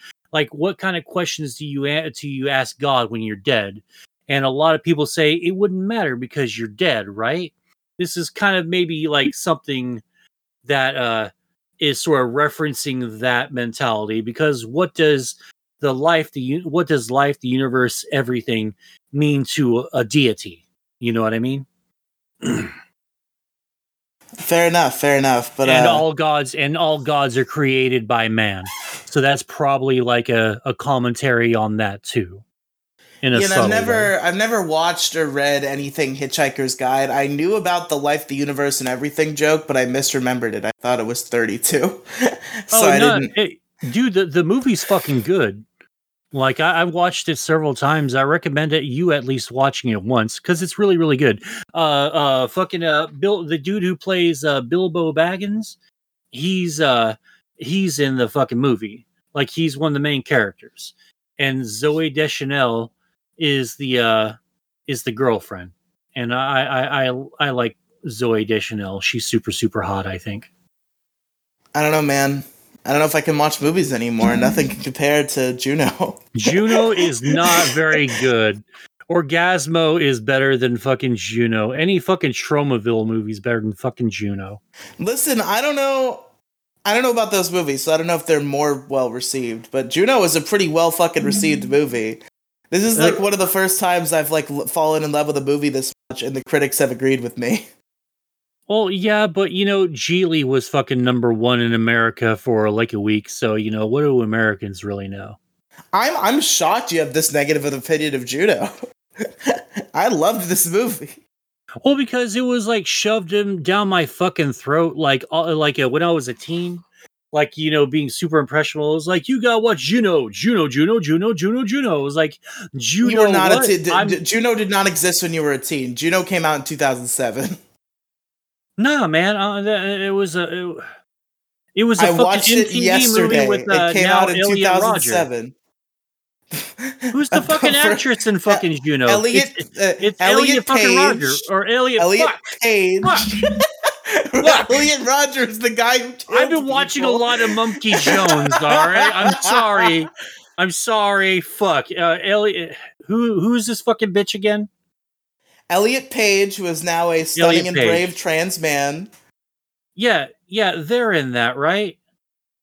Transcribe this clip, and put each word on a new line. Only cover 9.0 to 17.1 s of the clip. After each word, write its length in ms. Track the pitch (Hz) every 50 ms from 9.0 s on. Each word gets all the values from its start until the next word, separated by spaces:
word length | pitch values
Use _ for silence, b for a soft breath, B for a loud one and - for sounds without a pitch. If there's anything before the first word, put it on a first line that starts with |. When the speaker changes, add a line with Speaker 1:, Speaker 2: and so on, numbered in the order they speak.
| 156 156
Speaker 1:
like, 260 | 147 143 139 139 -
something 680 | - - 180 160 147 - - 139 127 127 127 123 110 - _ _ _ _ _ _ _ _ _ _ _ _
that, 300 | 123 143 135 131 135 139
uh, 340 | 139 123 117 113 113 110 104 - _ _ _ _ _ _ _ _ _
is 200 | 160 147 135 -
sort 260 | - 170 151 135 127 120
of 60 | 117
referencing 840 | 143 147 147 - - 160 151 135 - - 147 131 127 123 117 107 107
that 320 | 120 127 123 123 135 147 135
mentality, 680 | 123 120 117 110 - 143 120 110 107 107 107 110 113
because 440 | 110 117 113 - 156 151 143 123 113
what 280 | 110 123 160 185 170 -
does 420 | - 160 151 147 135 127 - - B B B B _ _ _ _ _
the 120 | - 139 131
life, 360 | 127 143 165 170 160 156 -
the 100 | - 143
u-, 200 | 127 123 143 170
what 260 | 185 160 143 180 175 -
does 220 | 160 139 113 110